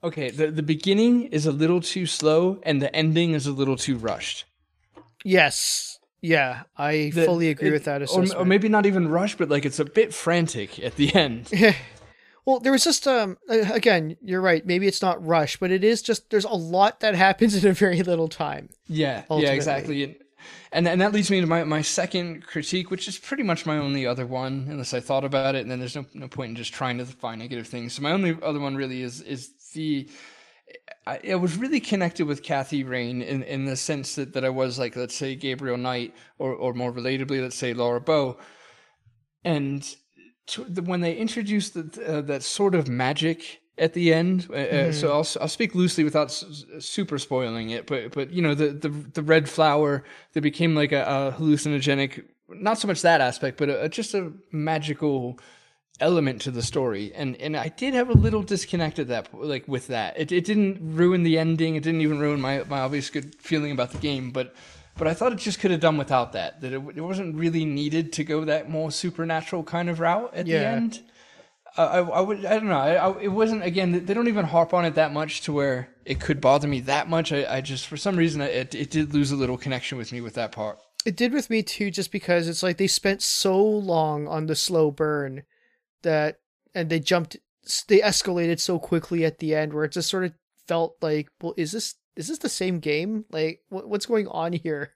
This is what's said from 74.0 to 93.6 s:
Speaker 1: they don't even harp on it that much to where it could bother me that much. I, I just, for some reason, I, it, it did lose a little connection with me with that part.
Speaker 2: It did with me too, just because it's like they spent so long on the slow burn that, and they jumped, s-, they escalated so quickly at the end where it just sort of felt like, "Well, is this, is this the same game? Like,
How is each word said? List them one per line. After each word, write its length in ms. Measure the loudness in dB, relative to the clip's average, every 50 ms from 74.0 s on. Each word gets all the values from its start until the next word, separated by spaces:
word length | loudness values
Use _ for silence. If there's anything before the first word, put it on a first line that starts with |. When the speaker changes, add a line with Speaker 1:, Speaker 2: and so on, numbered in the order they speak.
| 0
Speaker 1:
they 80 | 0 0
don't 140 | 2 2
even 160 | 2 2 2 0
harp 300 | 4 4 4 4 6 4
on 100 | 2 2
it 120 | 2 4
that 180 | 4 2 2 2
much 300 | -4 -4 -4 -6 -8 -4
to 100 | -2 0
where 340 | 0 2 2 0 -2 -4 -10 _ _ _
it 160 | -6 -6 -4
could 220 | 0 -2 -2 4
bother 260 | 6 6 6 6 4
me 140 | 0 -2 -2
that 260 | -2 0 0 0 0
much. 240 | 0 0 0 0 0
I, 140 | -2 -2 -2
I 160 | -2 -2 -4
just, 260 | -4 -6 -8 -10 -8
for 80 | -10 -10
some 220 | -6 -4 0 2
reason, 240 | 4 4 4 2 0
I, 60 | -2
it, 280 | -2 -2 -2 -4 -4 -6
it 140 | -6 -6 -2
did 220 | 0 -2 -2 2 2
lose 180 | 2 2 2
a 60 | 2
little 200 | 0 0 -2 -2
connection 400 | -4 -4 -4 -4 -4 -4 -6 -8
with 140 | -8 -10 -10
me 80 | -10 -10
with 140 | -10 -8 -4
that 180 | -4 -4 -4
part. 280 | -4 -6 -6 -6 -6 -10 _ _ _ _ -4
Speaker 2:
It 100 | -4 0
did 160 | 0 0 2
with 180 | 2 -2 -2 0
me 140 | -2 -2 -2
too, 260 | -2 -4 -4 -4 -4
just 220 | -2 -4 -6 -4
because 380 | -6 -6 0 2 2 2 2 -2
it's 120 | -4 -2
like 140 | -2 -2 0
they 120 | 0 0
spent 340 | 0 0 0 0 0 0 0
so 360 | -2 -2 0 0 2 2 4
long 720 | 4 4 4 4 0 0 2 2 2 2 2 0 -4 -4
on 200 | -4 -4 -4 -2
the 80 | -2 0
slow 360 | 0 0 0 4 4 4 4
burn 520 | 2 0 -2 0 0 -2 -2 -4 -8 -12 -16 _ _ _ _ _ _ _ _ _ _ _
that, 380 | -2 0 2 2 2 0 -4 _ _ _ _ _ _ _ _
and 140 | -4 -2 0
they 100 | 0 0
jumped, 380 | 2 2 2 2 0 -2 -10 -20 _ _ _ _ _
s-, 200 | -6 -6 -6 2
they 120 | 6 6 6
escalated 600 | 6 6 2 2 0 0 0 0 0 0 0 0
so 180 | 0 -2 -2
quickly 460 | -2 0 0 0 0 0 0 -2 0 0
at 160 | 0 -2 _
the 160 | -2 0 0
end 160 | 0 0 -2
where 140 | -2 -2 -4
it 80 | -2 -2
just 160 | -4 -4 -2
sort 160 | -2 -2 -2
of 80 | -4 -6 _ _ _ _ _ _
felt 300 | -2 0 0 0 -2 -2 _
like, 280 | -2 0 0 0 -2 _ _ _
"Well, 120 | -10 -8 -4
is 160 | -4 -4 -4
this, 240 | -4 -6 -6 -8 -10 _ _ _ _
is 100 | -12 -8
this 120 | -8 -8 -6
the 100 | -4 -6
same 300 | -4 -2 -2 -2 -2 -2
game? 440 | -2 -2 -2 0 -2 -2 -4 -6 -8 _
Like, 300 | -4 -2 -2 -2 -2 _